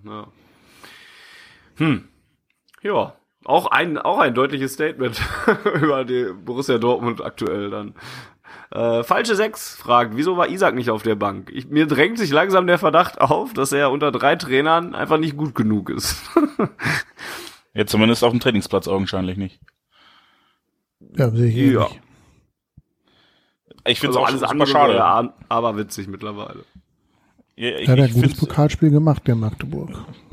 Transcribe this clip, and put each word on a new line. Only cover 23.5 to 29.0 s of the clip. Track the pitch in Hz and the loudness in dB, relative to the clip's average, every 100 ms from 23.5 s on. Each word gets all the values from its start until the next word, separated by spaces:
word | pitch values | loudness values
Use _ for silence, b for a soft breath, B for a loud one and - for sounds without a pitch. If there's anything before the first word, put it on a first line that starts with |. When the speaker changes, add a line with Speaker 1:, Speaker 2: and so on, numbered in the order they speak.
| _ _ - - | _ _ -10 -4
Speaker 2:
Ich | 117 | -2
find's | 139 127 | 0 2
Speaker 1:
Also | |
Speaker 2:
auch | - | 0
Speaker 1:
alles | 135 | 0
Speaker 2:
super | - | 0
Speaker 1:
andere | 143 139 | 2 2
Speaker 2:
schade. | 143 139 | 4 4
Speaker 1:
wäre | 120 98 | 4 4
a-, | 104 123 - - | 2 0 -8 -4
aber | 117 117 104 | -2 -2 -4
witzig | 107 - 101 | -8 -10 -12
mittlerweile. | 98 107 104 104 - - - _ _ _ _ _ _ _ - | -12 -12 -12 -14 -16 -20 -20 _ _ _ _ _ _ _ -8
Speaker 2:
Ja, | 120 76 | -6 -2
ich, | 110 | 2
Speaker 3:
Ja, | 131 | 4
der | |
hat | 131 | 4
Speaker 2:
ich | 117 | 4
Speaker 3:
ein | |
gutes | 147 - | 2 0
Speaker 2:
find's | 151 | -2
Speaker 3:
Pokalspiel | - 147 - 160 | 0 0 2 2
gemacht, | 147 | 4